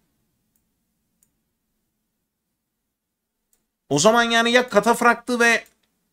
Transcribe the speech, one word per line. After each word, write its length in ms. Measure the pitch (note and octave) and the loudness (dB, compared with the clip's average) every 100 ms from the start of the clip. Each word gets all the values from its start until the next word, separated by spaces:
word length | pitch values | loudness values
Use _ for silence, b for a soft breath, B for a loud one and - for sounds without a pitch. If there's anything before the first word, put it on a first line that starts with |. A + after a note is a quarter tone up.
| _ _ _ _ _ _ _ _ _ _ _ _ _ _ _ _ _ _ _ _ _ _ _ _ _ _ _ _ _ _ _ _ _ _ _ _ _ _ _ | _ _ _ _ _ _ _ _ _ _ _ _ _ _ _ _ _ _ _ _ _ _ _ _ _ _ _ _ _ _ _ _ _ _ _ _ _ _ _
O 100 | C#3+ | -2
zaman 240 | G3+ A#3 | 0 0
yani 300 | A#3 A#3 A#3 | 0 0 0
ya 160 | B3 B3 | 0 0
Katafrakt'ı 720 | G3+ A3 A3+ A#3+ A3+ - A#3+ | 0 0 0 0 -2 -4 -2
ve 240 | A#3 A3 - _ _ _ _ | 0 0 -4 _ _ _ _